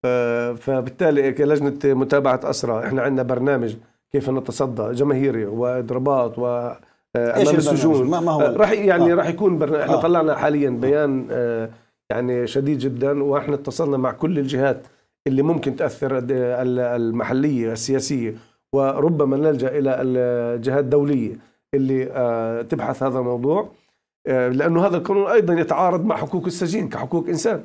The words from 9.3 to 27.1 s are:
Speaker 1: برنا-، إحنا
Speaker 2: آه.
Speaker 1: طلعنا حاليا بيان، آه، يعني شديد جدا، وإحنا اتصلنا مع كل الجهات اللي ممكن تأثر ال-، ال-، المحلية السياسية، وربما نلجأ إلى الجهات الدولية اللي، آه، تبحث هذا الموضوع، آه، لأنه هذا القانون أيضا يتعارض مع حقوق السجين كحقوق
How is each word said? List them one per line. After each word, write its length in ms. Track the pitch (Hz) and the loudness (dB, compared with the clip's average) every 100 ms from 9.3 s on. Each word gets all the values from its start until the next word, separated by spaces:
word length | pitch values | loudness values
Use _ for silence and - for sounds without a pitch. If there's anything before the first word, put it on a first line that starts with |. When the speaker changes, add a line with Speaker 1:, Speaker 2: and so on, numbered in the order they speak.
| 170 202 165 | 2 2 2
Speaker 1:
برنا-، 240 | 147 151 | 0 0
إحنا 120 | 147 | 2
Speaker 2:
آه. 60 | 143 | 2
Speaker 1:
طلعنا 340 | 165 175 156 135 | 4 2 2 2
حاليا 340 | 147 147 139 | 0 2 0
بيان، 560 | 120 127 147 147 131 - | 0 0 2 2 -2 -4
آه، 380 | 123 120 113 113 113 _ _ _ | -4 -2 -4 -6 -12 _ _ _
يعني 360 | 110 123 123 120 | -4 -2 -2 -2
شديد 320 | 139 139 143 | -2 -2 -2
جدا، 440 | 135 120 135 143 | -2 -2 -2 0
وإحنا 320 | 143 139 147 | 0 0 -2
اتصلنا 420 | 143 143 - 160 135 | -4 -6 -4 -2 0
مع 160 | 127 | -2
كل 260 | 120 160 170 | -2 -2 -2
الجهات 480 | 135 131 139 123 - _ _ _ 143 | -2 0 0 -2 -8 _ _ _ -2
اللي 160 | 131 | 0
ممكن 340 | 147 165 139 - | 2 0 -2 -2
تأثر 420 | 151 - 135 135 | -4 -2 -4 -2
ال-، 140 | 123 | -2
ال-، 460 | 131 123 123 127 123 123 120 | -2 0 -2 -2 0 -2 -2
المحلية 680 | 117 117 - 131 147 131 113 | -2 -2 -2 0 0 0 -2
السياسية، 640 | 113 - 135 131 139 117 110 - _ _ | -4 -2 -2 -2 -4 -4 -8 -18 _ _
وربما 640 | 139 135 135 156 156 139 135 | 0 0 2 0 2 2 2
نلجأ 420 | 156 139 131 143 | 2 2 0 0
إلى 180 | 135 127 | 0 0
الجهات 840 | 131 127 123 120 120 120 120 139 | 0 0 0 0 -2 -4 -2 0
الدولية 480 | 131 147 143 135 110 - _ _ _ | 2 2 2 0 -2 -8 _ _ _
اللي، 360 | 139 135 131 131 | -2 0 0 -2
آه، 500 | 135 120 117 113 117 | -2 -2 0 -2 -4
تبحث 400 | 117 160 - 127 | -4 -4 -4 -2
هذا 160 | 135 131 | -2 -2
الموضوع، 500 | 123 123 131 180 220 _ _ _ _ _ - | -2 -2 0 0 -2 _ _ _ _ _ -2
آه، 220 | 131 127 | 0 2
لأنه 380 | 127 165 165 196 | 2 2 2 2
هذا 100 | 170 | 0
القانون 340 | 175 196 196 | 0 0 4
أيضا 240 | 226 175 | 2 4
يتعارض 500 | 170 170 151 180 180 | 0 2 2 2 2
مع 120 | 202 156 | 0 -2
حقوق 280 | 151 185 180 | -4 -4 -4
السجين 420 | 175 170 214 175 | -4 -4 -2 -4
كحقوق 400 | - 131 | -6 -4